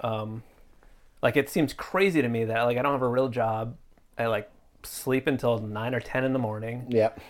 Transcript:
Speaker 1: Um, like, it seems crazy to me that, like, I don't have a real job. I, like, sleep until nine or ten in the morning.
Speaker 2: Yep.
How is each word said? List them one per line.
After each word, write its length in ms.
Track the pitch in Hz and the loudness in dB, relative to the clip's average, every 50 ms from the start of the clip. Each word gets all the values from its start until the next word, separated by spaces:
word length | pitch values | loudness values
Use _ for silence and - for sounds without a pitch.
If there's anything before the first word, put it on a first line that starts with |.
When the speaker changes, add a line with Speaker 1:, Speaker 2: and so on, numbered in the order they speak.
Speaker 1:
Um, 400 | - 117 110 107 107 110 110 117 - - - - - - - - - - - - - - _ - | -4 -4 -4 -4 -4 -6 -8 -10 -12 -16 -20 -20 -20 -20 -20 -20 -20 -20 -20 -20 -20 -20 _ 0
like, 160 | - 123 117 147 | 0 2 4 4
it 100 | 139 - | 0 2
seems 260 | - 185 151 127 - | 2 0 0 0 0
crazy 500 | - - - - 185 196 196 170 156 127 | -6 -10 -4 0 2 2 4 4 4 2
to 40 | 117 | 2
me 140 | 117 113 113 | 0 0 0
that, 180 | 110 113 113 120 | 0 0 2 2
like, 160 | 120 120 120 | 2 2 2
I 20 | |
don't 120 | 127 143 143 | 2 2 2
have 100 | 131 131 | 2 0
a 40 | 123 | 2
real 220 | 120 127 135 131 | 2 2 2 0
job. 480 | 113 123 113 113 110 113 113 117 123 - - - - - _ _ _ - | 0 0 0 0 0 -2 -4 -6 -8 -12 -18 -20 -20 -20 _ _ _ -4
I, 80 | 117 113 | -2 0
like, 220 | 110 104 104 - - - _ _ _ _ | 0 -2 -2 -6 -14 -20 _ _ _ _
sleep 460 | - - - - - 131 131 135 131 156 | -16 -14 -14 -6 -2 0 0 2 2 0
until 320 | 139 120 - 120 117 107 | 0 2 2 0 0 0
nine 340 | 107 107 104 104 113 123 127 | -2 -6 -6 -4 -4 -2 -2
or 60 | 117 | -4
ten 240 | - - - 131 131 | -4 -2 -2 0 0
in 100 | 131 131 | 2 0
the 60 | 131 | 0
morning. 480 | 123 107 107 107 113 113 120 123 123 123 | 0 -2 -4 -6 -6 -6 -8 -8 -6 0
Speaker 2:
Yep. 300 | 120 110 107 110 - - - - | 2 4 4 4 2 -4 -12 -20